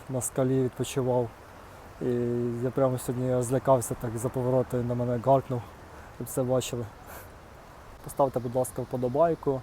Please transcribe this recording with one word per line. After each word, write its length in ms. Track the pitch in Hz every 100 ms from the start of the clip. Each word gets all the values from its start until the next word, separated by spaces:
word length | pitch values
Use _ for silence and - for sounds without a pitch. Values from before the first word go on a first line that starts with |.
| -
на 120 | 131
скалі, 420 | - - 131 131
відпочивав. 680 | 127 - 123 139 127 123 113 - - - - - - -
І 60 | 127 120 120 120 120 117
я 80 | 127
прямо 280 | 127 135 127
сьогодні 440 | - 123 127 127
злякався, 540 | 120 127 135 131 - 127
так 180 | 123 113
за 100 | 120
повороту 480 | 131 123 131 120 123
на 180 | 120
мене 240 | 123 123 123
гаркнув, 440 | 131 135 - 123 101 - - - -
щоб 120 | - 120
все 160 | -
бачили. 440 | 123 127 - 120 107 - - - - - - - - - - -
Поставте, 360 | 147 - 139 123
будь 140 | 123
ласка, 280 | 127 127 -
вподобайку, 800 | 123 127 123 139 170 160 143 131